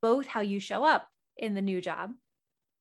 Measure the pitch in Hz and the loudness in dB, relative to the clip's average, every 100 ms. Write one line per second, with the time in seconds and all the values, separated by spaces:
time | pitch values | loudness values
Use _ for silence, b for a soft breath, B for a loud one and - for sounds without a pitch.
0 | 226 262 262 226 208 202 - 202 302 277 | 2 2 0 -4 -2 -4 -4 2 4 4
1 | - _ _ - 220 196 196 185 180 165 | 0 _ _ -8 -4 -2 -2 -2 -4 -6
2 | 190 262 _ _ _ _ _ _ | -8 -12 _ _ _ _ _ _